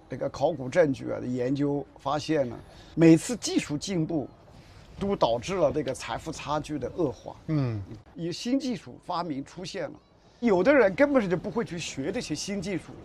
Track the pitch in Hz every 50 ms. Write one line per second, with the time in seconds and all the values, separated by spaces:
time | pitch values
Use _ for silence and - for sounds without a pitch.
0 | - - 135 127 143 139 - - 135 156 156 131 127 127 123 180 165 143 131 110
1 | 127 120 110 104 113 123 127 127 123 127 135 131 143 143 143 143 - - - -
2 | - 135 147 147 - - 156 147 131 120 110 - - - - - - - - 156
3 | 165 160 165 160 - - 240 - - - 370 302 - - 147 147 - 196 196 165
4 | 156 - 165 147 120 - - - - - - - - - - - - - - -
5 | 196 196 196 - 165 120 113 120 113 165 196 185 160 131 127 151 135 135 123 -
6 | - 120 117 117 - 160 143 - - 135 147 151 135 - 151 135 123 113 - 185
7 | 165 127 113 - - - - - - - 156 147 131 120 110 101 92 - 117 107
8 | - - - 180 165 170 160 - - 233 254 277 - 254 226 - - 123 117 -
9 | - - 180 165 175 165 139 135 139 - - 175 190 - - 190 151 117 101 -
10 | _ _ _ _ _ _ _ - 240 233 190 175 185 262 302 269 220 190 175 -
11 | 285 285 277 262 202 170 180 - - 214 - 240 202 - 165 170 - - - -
12 | 135 170 196 254 - - 151 - - 196 202 - 160 208 185 147 - - - 107